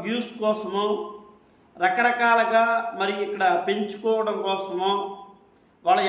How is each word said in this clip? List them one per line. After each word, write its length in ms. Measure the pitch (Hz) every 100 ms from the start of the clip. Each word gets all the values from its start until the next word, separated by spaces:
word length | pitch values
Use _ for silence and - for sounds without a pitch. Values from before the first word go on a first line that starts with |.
వ్యూస్ 300 | 185 240 226 -
కోసమో 420 | 214 214 180 202 208 214 - - - - _ _ _ -
రకరకాలుగా 880 | 180 240 240 240 233 226 226 226 226 226 - 196
మరి 160 | 196 208 202
ఇక్కడ 160 | 190 185 175 190
పెంచుకోవడం 680 | 208 208 - 226 220 214 196 190
కోసమో 440 | 190 - 175 190 202 - - - - _ _ _ _ 170
వాళ్ళు 180 | 185